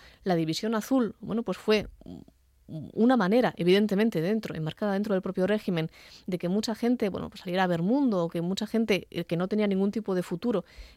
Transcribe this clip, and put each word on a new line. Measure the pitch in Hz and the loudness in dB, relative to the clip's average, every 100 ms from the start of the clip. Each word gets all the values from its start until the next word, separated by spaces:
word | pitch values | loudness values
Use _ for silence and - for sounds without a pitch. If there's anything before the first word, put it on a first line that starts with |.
| - - | -10 -8
la | - 170 | 0 2
División | 160 160 214 | 2 -2 -2
Azul, | 226 208 269 220 - | -2 0 2 0 -4
bueno, | 190 202 | -6 -4
pues | 226 185 | -4 -4
fue | - 214 - - | 2 2 0 -12
u-, | - 90 - _ _ _ - 160 123 | -16 -16 -18 _ _ _ -12 -10 -6
una | - 226 262 | 2 4 6
manera, | 180 226 220 - | 4 4 2 2
evidentemente, | 175 190 208 190 226 175 | 4 4 4 2 0 0
dentro, | 165 220 - | -2 -2 -4
enmarcada | 160 156 - 208 | -6 -6 -4 -2
dentro | 196 208 | -2 0
del | 190 | -2
propio | 190 185 185 | -2 -2 0
régimen, | 214 - 175 160 - - - - | 0 0 -2 -2 -8 -20 -18 -8
de | 180 | -4
que | 175 | -2
mucha | 196 220 | -2 -2
gente, | 220 233 247 208 | -2 0 0 0
bueno, | 185 - | -4 -8
pues | - | -10
saliera | - 180 | -4 0
a | 185 | 2
ver | 170 | 2
mundo | 175 262 277 196 | 2 2 2 2
o | 170 | 0
que | 170 | -2
mucha | 170 190 208 | -2 -2 -2
gente, | 220 226 196 - | 0 2 0 -2
eh, | - | -8
que | 175 165 | -4 -2
no | 185 | -2
tenía | 214 208 | 0 0
ningún | 190 196 | 2 0
tipo | 208 214 | -2 -2
de | 185 | -2
futuro, | 175 175 240 214 - - - | -2 -4 -2 -2 -4 -14 -20